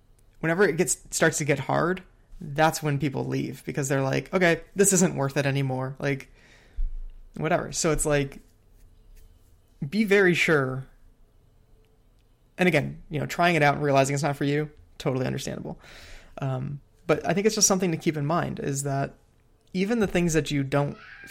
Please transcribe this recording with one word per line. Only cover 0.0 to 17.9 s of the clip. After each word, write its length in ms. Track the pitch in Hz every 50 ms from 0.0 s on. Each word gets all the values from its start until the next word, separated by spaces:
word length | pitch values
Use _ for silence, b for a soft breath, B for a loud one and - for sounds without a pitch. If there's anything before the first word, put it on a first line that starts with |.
| _ _ _ _ _ _ _ -
whenever 220 | - 160 165 180 208 165
it 80 | 156
gets, 220 | 156 180 - - - - -
starts 260 | - - 175 160 151 -
to 80 | 156
get 140 | 139 175 180
hard, 440 | 131 - 135 139 151 170 185 185 - - _ - _ _ - - 165
that's 380 | 151 139 151 156 160 160 -
when 160 | 156 151 143 139
people 260 | 156 139 131 131 127 135
leave, 360 | 135 135 - 127 127 - -
because 240 | - 143 160 139 135
they're 120 | 143 135
like, 320 | 135 135 139 135 135 - -
"Okay, 280 | 190 180 170 165 160 - - -
this 160 | 185 202 190 196
isn't 200 | 165 190 156 143
worth 220 | 139 139 135 139 147
it 80 | 139
anymore." 500 | 139 135 139 139 135 131 127 131 131 139 -
Like, 300 | 143 143 139 135 - - b b b b b b b b b b b b b - - - - - - - -
whatever. 360 | - 151 156 175 - - -
So 200 | 143 - - 165
it's 160 | 147 131 - 156
like, 320 | 147 143 143 143 - - - _ _ _ _ _ - - - - - - - - - - - - - - _ _ - _ _ _ _ - 160 139
be 160 | 185 208 226
very 300 | 190 196 208 196 180 170
sure. 540 | - - - 160 143 131 131 131 135 135 - - - - - - _ - _ _ _ _ _ _ _ _ _ - - _ _ _ _ _ _ _ _ _ _ _ _ _ _ _ -
And 100 | 180 180
again, 360 | 170 143 135 139 143 - - -
you 80 | 160 139
know, 80 | 139 135
trying 260 | - - 175 175 175
it 60 | 156
out 140 | 147 143 139
and 80 | 147 147
realizing 320 | 143 135 135 135 143 143
it's 80 | 143 160
not 120 | 147 143
for 80 | - 156
you, 260 | 143 143 147 151 147 - - - - - -
totally 280 | - 156 127 131 127 135
understandable. 520 | 131 135 - - - - - - - B B B B B B B B B B B B -
Um, 400 | 143 135 131 127 135 139 143 143 - _ _ _ _ -
but 180 | - 294 - -
I 60 | 170
think 120 | 196 202
it's 100 | 220 214
just 120 | 214 - -
something 240 | 202 190 190 180